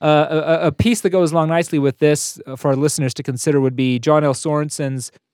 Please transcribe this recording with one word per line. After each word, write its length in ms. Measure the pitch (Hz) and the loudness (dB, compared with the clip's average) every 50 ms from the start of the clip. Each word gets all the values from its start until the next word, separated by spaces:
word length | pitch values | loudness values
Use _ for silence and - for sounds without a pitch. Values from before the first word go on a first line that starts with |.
Uh, 240 | - 156 151 147 147 - | 0 2 4 4 2 2
a, 80 | 156 156 | 0 -2
a, 300 | 151 156 165 160 170 160 | 0 0 0 0 0 0
a 40 | |
piece 300 | 139 - - 226 240 - | 0 0 0 0 0 0
that 100 | - 190 | 0 0
goes 200 | 170 190 175 156 | 2 2 2 2
along 180 | 151 170 156 156 | 2 0 0 2
nicely 280 | 165 170 170 - - 151 | 2 0 0 0 -2 0
with 200 | 139 139 127 _ | 0 0 0 _
this, 400 | 151 151 151 143 - - - - - - | 2 2 2 0 -2 -6 -10 -14 -16 -16
uh, 80 | 135 | -10
for 140 | 131 - 147 | -4 -2 0
our 60 | 135 | 0
listeners 380 | 131 143 151 - - 147 131 - | 2 0 0 0 -2 -2 -4 -4
to 60 | - 139 | -6 -6
consider 380 | - 127 120 - 160 147 143 | -8 -8 -4 -2 0 2 2
would 140 | 135 131 127 | 2 2 0
be 240 | 127 131 127 127 123 | 0 0 0 0 0
John 240 | 117 156 151 151 151 | 0 2 2 4 2
L. 100 | 143 131 | 2 0
Sorensen's 760 | - - 160 147 151 151 151 - - 151 135 135 131 117 - - _ _ _ | -2 -2 -4 -2 -2 -4 -4 -6 -6 -6 -6 -6 -8 -10 -12 -16 _ _ _